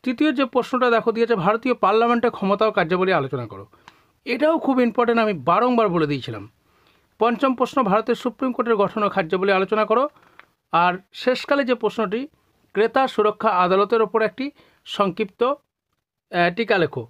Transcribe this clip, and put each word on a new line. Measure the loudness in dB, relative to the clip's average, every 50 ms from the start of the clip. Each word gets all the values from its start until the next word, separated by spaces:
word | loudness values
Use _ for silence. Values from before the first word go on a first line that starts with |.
| -4
তৃতীয় | -4 -2 0 0 0 2
যে | 0 -2
প্রশ্নটা | 0 0 -4 -2 -2 -2 0 2 2
দেখো | 2 2 0 0
দিয়েছে | 0 0 0 0 0
ভারতীয় | 0 2 0 0 0 0 -2 -2
পার্লামেন্টের | 2 2 2 2 2 2 2 2 2 0 -2
ক্ষমতা | -2 -2 0 0 2 2 2
ও | 0
কার্যাবলী | 2 0 0 0 0 0 2 2
আলোচনা | 2 0 0 -2 -6 -8 -8
করো। | -10 -14 -18 -18 _ _ _ _ -20 _ _ _ _ _ _ _
এটাও | -6 -2 0 2 2 2 2
খুব | 0 0 2 2
ইম্পর্টেন্ট, | 2 2 2 0 0 2 2 2
আমি | 2 0 -2
বারংবার | -2 0 0 2 2 2 2 2 2 2 2
বলে | 2 0 0
দিয়েছিলাম। | 0 -2 -6 -6 -10 -12 -12 -14 -18 _ _ _ _ _ _ _ _ _ _ _ _ _ _
পঞ্চম | 0 0 2 2 0 0 2
প্রশ্ন, | 0 -2 0 0 0 2
ভারতের | 2 2 0 2 0 -4
সুপ্রিম | -2 -2 -8 -6 -4 -6 -4
কোর্টের | -2 -4 -2 0 0
গঠন | 0 0 -2 0 -2 -4
ও | -2
কার্যাবলী | -2 -2 -2 -2 -2 -2 0 0
আলোচনা | 0 0 0 0 0 -2 0
করো। | 2 2 0 0 -2 _ _ _ _ _ -20 _ _ _ _ _ _
আর | 0 2 2 2 0 -2 _ _ _
শেষকালে | -4 -2 -2 0 0 0 0 0 0 2
যে | 0 -2
প্রশ্নটি, | 0 -2 -4 -2 -2 -4 -2 -2 -6 -6 -8 _ _ _ _ _ _ _ _ _
ক্রেতা | 0 0 2 2 0 0
সুরক্ষা | 0 0 0 0 0 0 0 -2 0
আদালতের | 2 2 2 2 4 2 2 2 2 0
ওপর | 0 0 0 -2
একটি | -2 -2 -4 -6 -10 -10 _ _ _ _ _ _ _
সংক্ষিপ্ত, | -12 -2 -2 -2 -2 0 -4 -6 -6 _ _ -2
আহ, | -2 -2 -4 _ _ _ _ _ _ _ _ _ _ _ _ _ _ -2 0 0 0 0
টিকা | -2 -2 0 2
লেখো। | 2 2 0 -2 -8 -12